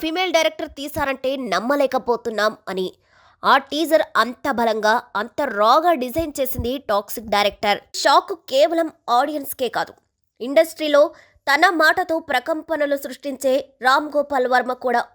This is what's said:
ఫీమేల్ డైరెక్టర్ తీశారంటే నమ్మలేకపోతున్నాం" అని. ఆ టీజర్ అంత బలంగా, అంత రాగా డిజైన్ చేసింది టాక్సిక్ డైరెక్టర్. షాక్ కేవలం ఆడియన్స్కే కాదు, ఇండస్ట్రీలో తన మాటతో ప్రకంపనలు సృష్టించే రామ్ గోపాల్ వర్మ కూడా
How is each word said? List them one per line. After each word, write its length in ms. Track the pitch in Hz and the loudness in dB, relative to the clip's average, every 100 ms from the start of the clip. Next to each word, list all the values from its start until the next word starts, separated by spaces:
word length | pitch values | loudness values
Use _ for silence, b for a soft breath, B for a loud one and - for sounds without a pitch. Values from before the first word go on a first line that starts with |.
ఫీమేల్ 300 | 320 339 370 320 | -2 -2 0 0
డైరెక్టర్ 340 | 320 320 320 - | 0 -4 -12 -10
తీశారంటే 540 | 285 320 277 262 262 269 247 | -10 -4 -4 -4 -4 -4 -2
నమ్మలేకపోతున్నాం" 1000 | - 233 285 269 254 - 233 233 214 214 - - | -2 0 0 0 0 -2 -4 -4 -2 -2 -2 -8
అని. 180 | 190 185 _ b b b b | -6 -6 _ b b b b
ఆ 120 | 190 262 - | 2 2 2
టీజర్ 340 | - 311 311 - - | -4 2 2 2 0
అంత 300 | 226 247 285 233 | -2 -4 -4 0
బలంగా, 340 | 226 220 214 233 - - | 0 0 2 0 -2 -8
అంత 260 | 240 - 285 202 | -6 -6 -4 2
రాగా 320 | 214 285 349 320 | 4 4 4 0
డిజైన్ 280 | 254 302 330 285 | -2 -4 -6 -4
చేసింది 320 | 254 254 240 277 | -6 -4 -6 -6
టాక్సిక్ 540 | - 202 - - 220 226 | -2 -4 -4 -12 -2 0
డైరెక్టర్. 440 | 208 - 208 202 _ - | 0 0 -2 -2 _ -2
షాక్ 320 | 294 311 - 370 - | 2 2 2 -14 -2
కేవలం 380 | 262 320 330 320 - - 240 | 2 2 2 -2 -8 0 0
ఆడియన్స్కే 520 | 294 302 277 - 240 160 | 0 -4 -8 -6 -4 -4
కాదు, 180 | 160 - _ _ _ _ | -6 -10 _ _ _ _
ఇండస్ట్రీలో 640 | 240 285 330 - 302 285 311 b b b - | 0 2 2 -2 2 4 4 b b b -2
తన 220 | 285 381 330 | 2 4 4
మాటతో 360 | 311 339 349 330 320 | 2 2 -2 -4 -2
ప్రకంపనలు 680 | 254 254 311 311 311 285 277 | -4 -2 -6 -4 -4 -2 -2
సృష్టించే 500 | 240 254 285 262 269 269 - _ | -6 -10 -10 -4 0 0 -4 _
రామ్ 280 | 247 285 302 294 | 2 2 2 -4
గోపాల్ 340 | 285 269 254 | -2 -2 2
వర్మ 180 | 247 240 254 262 | 0 0 -4 -2
కూడా 160 | 240 - | -2 -2